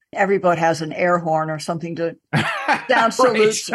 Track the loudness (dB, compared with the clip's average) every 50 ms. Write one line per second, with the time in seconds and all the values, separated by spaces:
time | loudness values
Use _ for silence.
0 | _ _ -4 -2 0 2 2 2 2 2 2 2 2 2 0 0 -4 -6 -4 -2
1 | 0 2 2 2 0 0 0 0 0 -2 -4 -6 -6 -6 -6 -6 -6 -8 -6 -4
2 | -6 -6 -6 -8 _ _ -2 -2 -2 -2 -4 -4 -2 -2 -2 -2 0 0 2 2
3 | 2 2 2 2 2 4 4 4 4 2 2 0 -4 -2 -2